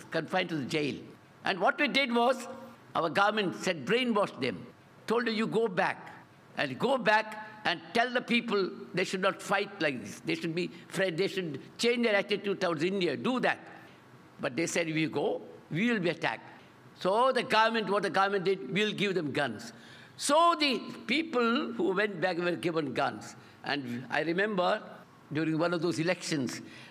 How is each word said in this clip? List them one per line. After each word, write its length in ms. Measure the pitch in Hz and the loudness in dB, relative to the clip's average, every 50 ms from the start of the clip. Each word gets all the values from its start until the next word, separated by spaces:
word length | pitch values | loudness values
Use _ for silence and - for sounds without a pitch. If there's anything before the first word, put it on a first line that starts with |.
| - - | -10 -6
confined 380 | - 165 156 127 - 185 185 175 | -4 -4 -2 0 0 0 0 0
to 80 | 165 | -2
the 80 | 156 131 | -4 -4
jail. 320 | - - 156 147 139 110 85 - - - - - - - - - | -2 -2 0 0 0 -2 -6 -8 -14 -20 -20 -20 -20 -14 -6 -2
And 160 | - 196 180 | -2 0 2
what 180 | 185 240 285 285 | 4 2 4 4
we 80 | 302 | 2
did 260 | 269 190 269 277 247 233 | 2 4 4 2 4 4
was, 360 | 240 233 240 262 240 - - - - - - - - - - - | 4 4 4 4 2 -2 -10 -12 -14 -14 -16 -18 -20 -14 -6 -2
our 120 | - 160 170 | -2 0 0
government 480 | 143 185 202 208 214 220 202 175 - - - | 4 4 4 4 4 2 0 -2 -2 -2 -2
said, 220 | 190 185 160 127 | -2 -2 -2 0
"Brainwash 540 | 123 208 247 254 240 226 208 196 - - - | 0 2 2 2 2 2 2 2 0 -2 -4
them." 260 | 135 123 101 82 - - - - - - - - - | -4 -4 -4 -4 -10 -16 -20 -20 -20 -20 -20 -10 -4
Told 200 | - 214 240 240 | -2 0 0 0
them, 80 | 240 226 | 0 0
"You 120 | 208 220 | 0 0
go 220 | 180 147 208 226 226 | 0 2 2 0 0
back." 460 | 180 165 185 151 123 - - - - - - - - - - - - | 2 0 0 0 0 -4 -10 -16 -18 -20 -20 -20 -20 -20 -20 -10 -4
And 220 | - 143 139 127 117 | -2 -2 -2 -2 -2
go 200 | - 233 262 262 | 0 2 2 2
back 500 | 208 214 214 214 214 214 - - - - - - - | 4 4 4 4 4 0 -6 -12 -12 -14 -10 -4 -2
and 160 | 151 175 165 - - - | -2 -2 -2 -4 -2 2
tell 160 | 233 233 240 | 2 2 2
the 100 | 240 247 | 2 -2
people 480 | 240 - 233 240 233 240 196 202 190 160 - - - - - | 0 2 0 0 0 2 0 0 0 0 -4 -8 -12 -6 -2
they 120 | 175 190 | -2 -2
should 160 | - - 190 | -2 0 0
not 200 | 185 196 180 - | 0 0 0 0
fight 400 | - - 202 196 208 202 - - | -2 -2 0 0 0 -2 -4 -2
like 220 | 160 151 139 117 101 | -2 0 -2 -2 -6
this. 180 | 101 - - - | -10 -12 -8 -4
They 100 | - 165 | -4 -4
should 200 | 160 - 170 156 | -2 -2 -4 -2
be 160 | 170 175 160 - - - - | -2 -4 -4 -6 -10 -14 -8
afraid. 280 | - 180 190 190 165 | -2 0 0 0 0
They 120 | 156 196 185 | 0 -2 -2
should 320 | - 190 185 165 143 131 - - - - | -2 -4 -4 -4 -6 -10 -12 -12 -6 0
change 260 | - 233 240 247 240 | 2 2 2 4 4
their 120 | 226 208 | 4 4
attitude 440 | 196 196 - 208 190 - 202 190 - | 4 2 2 0 -2 0 -2 -2 0
towards 220 | 185 170 170 143 147 | 0 0 0 2 0
India. 340 | 185 190 202 175 160 135 | 0 2 2 0 0 0
Do 220 | 120 120 220 262 247 | 0 0 0 0 2
that. 200 | 240 180 135 - - - - - - - - - - - - - - - - - | 2 0 0 -2 -4 -16 -20 -20 -20 -20 -20 -20 -20 -20 -20 -20 -20 -20 -12 -6
But 160 | - 143 123 | -6 -4 -2
they 100 | 127 165 | -2 -2
said, 220 | 160 - 185 170 165 | 0 0 0 0 0
"If 60 | 160 | 0
we 120 | 156 156 | 0 0
go, 340 | 147 - 143 160 226 - 254 - - - - - - | 0 0 0 0 0 -2 -4 -6 -10 -18 -20 -12 -6
we 200 | - 156 214 240 233 | -2 0 0 2 0
will 80 | 214 | 0
be 100 | 170 175 | 0 0
attacked." 400 | 156 - - 143 113 - - - - - - - - - - - - - | -2 0 -2 -2 -2 -4 -8 -14 -20 -20 -20 -20 -20 -20 -20 -20 -10 -4
So 340 | - 180 196 220 254 269 254 | 0 2 2 4 4 4 4
the 120 | 247 208 | 2 0
government, 440 | - 233 214 220 226 233 233 214 185 | 2 4 6 6 6 4 2 0 2
what 120 | 196 208 190 | 2 2 2
the 80 | 196 | 2
government 340 | 143 190 196 202 202 202 175 | 2 2 2 4 2 0 2
did, 280 | 185 196 185 - - - | 0 0 0 -2 -2 0
"We'll 200 | 190 214 214 196 | 0 0 0 0
give 220 | - 185 202 185 | 0 0 0 0
them 160 | 180 165 143 | 0 -2 -2
guns." 420 | 117 147 143 127 110 104 - - - - - - - - - - - | -2 -2 -2 -2 -4 -6 -12 -16 -18 -18 -20 -20 -20 -20 -20 -20 -12
So 400 | - - - 285 311 339 339 339 330 | -6 0 4 6 6 6 6 6 4
the 220 | 302 285 247 196 - - - - - | 2 0 0 0 -4 -6 -12 -10 -4
people 680 | - 262 294 320 - - 247 240 233 233 277 330 - - | -2 0 0 0 0 0 2 2 2 2 2 0 -2 -2
who 180 | - 180 196 190 | -2 0 0 2
went 280 | 185 208 214 202 165 | 2 2 0 0 0
back 180 | 165 185 180 165 | -2 0 0 0
were 180 | 175 175 175 | 0 0 0
given 360 | 139 - 175 170 165 156 135 117 | 0 -2 -2 -2 -2 -2 -2 -2
guns. 440 | - 143 127 113 107 - - - - - - - - - | 0 0 0 -2 -4 -10 -14 -16 -18 -20 -20 -20 -10 -6
And 400 | - 135 147 135 120 120 120 131 - | -4 -4 -4 -4 -4 -6 -8 -6 -4
I 120 | - 143 156 | -2 -2 0
remember 600 | 160 170 185 196 220 214 185 175 180 202 214 - - - - - - - - - - - | 0 0 0 0 0 0 0 2 2 2 0 -4 -8 -18 -20 -20 -20 -20 -20 -14 -6 -4
during 260 | 147 165 160 160 151 | -2 0 0 2 2
one 140 | 165 175 175 | 2 2 0
of 80 | 175 | 0
those 180 | 151 175 156 135 | 0 0 0 0
elections, 600 | 160 175 180 175 - - 165 151 127 113 - - - - - - - - | 0 0 0 -2 -2 -4 -2 -2 -2 -2 -4 -8 -12 -14 -16 -18 -20 -20